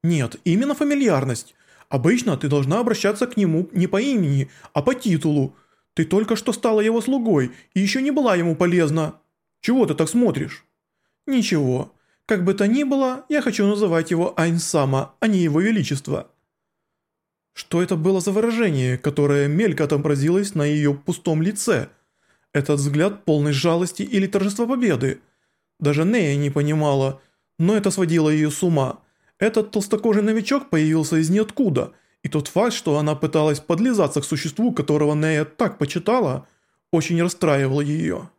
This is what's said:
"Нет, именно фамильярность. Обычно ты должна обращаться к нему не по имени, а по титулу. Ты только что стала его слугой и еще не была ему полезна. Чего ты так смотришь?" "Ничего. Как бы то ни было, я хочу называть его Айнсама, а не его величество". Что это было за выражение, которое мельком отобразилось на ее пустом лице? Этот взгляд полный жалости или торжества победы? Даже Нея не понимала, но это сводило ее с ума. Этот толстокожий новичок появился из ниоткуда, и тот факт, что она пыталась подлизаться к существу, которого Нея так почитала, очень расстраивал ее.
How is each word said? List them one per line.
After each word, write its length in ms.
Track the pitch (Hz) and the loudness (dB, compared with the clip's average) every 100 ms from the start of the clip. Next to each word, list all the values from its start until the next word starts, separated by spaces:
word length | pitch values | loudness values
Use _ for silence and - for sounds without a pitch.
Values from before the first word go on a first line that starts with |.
"Нет, 320 | 165 165 120 - | 0 0 -2 -4
именно 320 | - 175 277 285 | 0 0 0 0
фамильярность. 800 | 294 285 254 147 131 117 - _ _ _ _ | 0 2 2 2 0 -6 -8 _ _ _ _
Обычно 480 | 135 135 240 240 143 | -2 2 2 0 -2
ты 100 | 147 | 0
должна 320 | 143 135 196 | 0 0 0
обращаться 460 | 240 220 196 208 247 | 0 0 0 0 -2
к 120 | 220 | 0
нему 320 | 190 160 180 | 0 0 -2
не 160 | - 185 | -2 0
по 120 | 196 | 0
имени, 520 | 269 247 160 139 135 - - | 0 0 0 0 -2 -10 -6
а 100 | 147 | -2
по 100 | 143 | 0
титулу. 640 | 254 226 160 156 147 135 - _ _ _ - | -2 0 0 0 0 -2 -6 _ _ _ -4
Ты 100 | 156 | 0
только 300 | 190 214 220 | 0 0 -2
что 180 | - | -2
стала 260 | - 240 214 | -2 0 2
его 200 | 214 233 | 2 0
слугой 500 | 220 269 226 160 127 - _ | 0 -2 2 2 0 -6 _
и 60 | 185 | -2
еще 220 | 196 254 | 0 0
не 100 | 269 | 0
была 240 | 294 254 180 | 0 2 2
ему 200 | 170 156 | 0 0
полезна. 600 | 175 175 156 160 156 - _ _ _ _ | 2 2 2 0 -4 -8 _ _ _ _
Чего 260 | - 254 196 | -2 0 2
ты 80 | 143 | 0
так 140 | 160 | 0
смотришь?" 540 | 233 240 139 139 - _ _ _ _ _ _ - | 2 2 0 -6 -12 _ _ _ _ _ _ -4
"Ничего. 680 | 262 - 165 135 127 151 _ _ _ - | -2 0 0 0 -2 -6 _ _ _ -4
Как 160 | 208 | 0
бы 100 | 180 | 0
то 140 | 196 202 | 0 2
ни 160 | 247 | 2
было, 420 | 285 277 262 254 - | 0 0 0 -4 -4
я 120 | 302 | -2
хочу 240 | 254 208 202 | -2 0 0
называть 460 | 208 208 165 160 | 2 0 0 0
его 280 | 170 175 - | -2 -2 0
Айнсама, 760 | 170 170 165 165 135 135 - _ | 0 0 0 0 0 0 -4 _
а 80 | 226 | 0
не 120 | 196 | 2
его 200 | 165 147 | 2 2
величество". 680 | 196 214 151 139 - - - _ _ _ _ _ _ _ _ _ _ _ _ - | 2 0 -2 -4 -4 -8 -8 _ _ _ _ _ _ _ _ _ _ _ _ -20
Что 260 | - 170 | -4 -2
это 140 | 180 175 | 0 0
было 240 | 165 190 | 0 0
за 140 | 180 | 0
выражение, 640 | 202 226 226 220 143 127 127 | 0 0 0 0 0 0 0
которое 500 | 147 143 143 143 143 | -2 0 2 2 2
мельком 380 | 151 214 151 147 | 2 0 0 0
отобразилось 680 | 147 147 143 147 180 196 165 | 0 0 0 2 0 0 -2
на 100 | 147 | 0
ее 280 | 151 147 | 2 0
пустом 480 | 143 - 170 - 156 | 0 -4 -4 -2 0
лице? 460 | 170 208 - 160 - _ _ _ _ _ _ | 0 -2 0 -2 -2 _ _ _ _ _ _
Этот 260 | 147 139 147 | -4 0 0
взгляд 440 | 143 143 185 202 | 0 0 0 -2
полный 300 | - 151 147 | 0 0 2
жалости 500 | 139 165 165 175 - | 0 0 0 -2 -6
или 240 | 202 196 190 | -2 0 0
торжества 400 | 196 196 202 240 | 0 -2 -2 -2
победы? 520 | 262 240 135 131 - _ _ _ _ _ _ | 0 0 0 -2 -4 _ _ _ _ _ _
Даже 240 | 143 147 | 0 2
Нея 320 | 170 240 160 143 | 2 2 0 0
не 140 | 143 | -2
понимала, 720 | 143 147 156 151 139 135 135 _ _ _ _ | 0 0 0 2 2 0 -4 _ _ _ _
но 200 | 165 214 | 0 2
это 140 | 202 | 0
сводило 380 | 190 180 165 151 | 0 0 2 2
ее 200 | 156 151 | 2 0
с 120 | 147 | 0
ума. 380 | 180 160 131 - _ _ _ _ | 0 0 0 -4 _ _ _ _
Этот 320 | 208 220 214 | 0 0 -2
толстокожий 500 | 214 202 208 226 208 | -4 -2 -2 2 2
новичок 480 | 208 220 214 277 285 | 2 0 0 -2 0
появился 460 | 165 156 160 151 160 | 0 2 0 0 0
из 140 | 160 | 2
ниоткуда, 640 | 196 214 - 240 143 - _ _ _ | 0 0 0 0 0 -4 _ _ _
и 60 | 143 | -6
тот 200 | 151 143 | -4 -2
факт, 240 | 185 240 | 0 0
что 240 | - - 147 | -2 -2 0
она 180 | 151 147 | 0 -2
пыталась 460 | 156 156 151 147 | -2 0 0 0
подлизаться 580 | - 170 240 220 151 147 | -2 0 0 2 0 0
к 60 | 139 | -4
существу, 480 | 151 165 135 233 | -4 -6 -2 -2
которого 420 | 240 139 151 147 151 | -2 0 2 2 2
Нея 300 | 156 151 151 | 0 0 -2
так 320 | - 226 - | -2 -4 -2
почитала, 680 | 139 175 170 254 175 131 - _ _ _ _ | -4 -2 0 0 0 -4 -10 _ _ _ _
очень 300 | 165 156 170 | -2 0 0
расстраивал 580 | 175 - 170 139 135 139 | 0 0 0 2 2 0
ее. 500 | 147 151 165 180 170 | -2 -2 -4 -6 -10